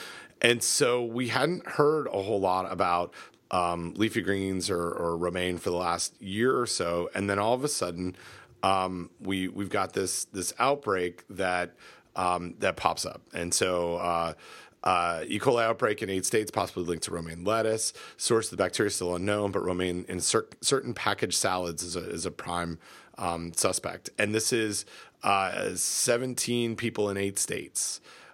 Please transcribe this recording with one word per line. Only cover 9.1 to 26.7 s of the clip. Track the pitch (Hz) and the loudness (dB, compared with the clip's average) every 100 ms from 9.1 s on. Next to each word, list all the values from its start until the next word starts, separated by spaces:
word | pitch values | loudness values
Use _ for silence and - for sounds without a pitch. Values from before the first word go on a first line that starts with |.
| - | -10
we, | 95 95 92 | -4 -2 -4
we've | - 98 | -4 -4
got | 101 92 | -2 -2
this, | - 92 - - | -2 -2 -2 -6
this | 98 90 - | -6 -4 0
outbreak | 123 143 110 95 90 87 - | 2 2 0 0 -2 -6 -10
that, | 95 92 90 87 - - - _ - | -2 0 0 -2 -8 -20 -20 _ -2
um, | 90 90 87 - | 0 0 -2 -2
that | 101 92 | -2 0
pops | 85 85 - | 0 -2 -6
up. | - - | -10 -10
And | - 87 | -4 0
so, | - 92 90 85 85 | 2 2 2 0 0
uh, | 87 85 82 78 - - - _ | 0 0 0 -4 -14 -20 -20 _
uh, | - 90 85 82 78 | 2 2 2 0 -2
E. | 101 | 0
coli | 127 120 | 2 4
outbreak | 113 113 117 104 | 2 2 0 0
in | 98 | -2
eight | 95 - | -2 0
states, | 113 104 | 0 0
possibly | - 95 - | -2 -2 -2
linked | 85 82 - | -4 -4 -4
to | |
romaine | 85 82 82 | -6 -6 -4
lettuce. | 90 110 110 110 - - - - | 0 2 2 0 -2 -6 -14 -4
Source | - 113 110 | 2 2 2
of | |
the | 90 | 0
bacteria | 92 - 104 | 0 2 0
is | - | 0
still | 90 87 | -2 0
unknown, | 98 104 101 | 0 2 0
but | 98 90 | 0 0
romaine | 90 90 90 90 | 0 0 -2 -4
in | 92 | -2
cer-, | - 113 - - | 2 2 0 -4
certain | - 135 120 | 0 0 0
packaged | 110 - 101 101 | -2 0 0 0
salads | - 98 92 87 80 | 2 2 0 -2 -4
is | 87 87 | -6 -6
a, | 92 | -6
is | 90 87 | -4 -6
a | |
prime, | - - 87 85 82 - - - - | -6 -4 -2 -2 -6 -12 -20 -18 -6
um, | 90 85 85 | -4 -2 -4
suspect. | 82 98 92 90 87 - - | 0 0 0 -4 -8 -8 -2
And | 104 110 | 2 2
this | 110 | 2
is, | 117 110 101 - - - _ | 0 0 -4 -8 -14 -20 _
uh, | - 98 92 95 95 90 | 2 4 2 -2 -4 -2
seventeen | - - - 120 131 123 - 120 117 | -2 0 2 2 0 -2 0 0 0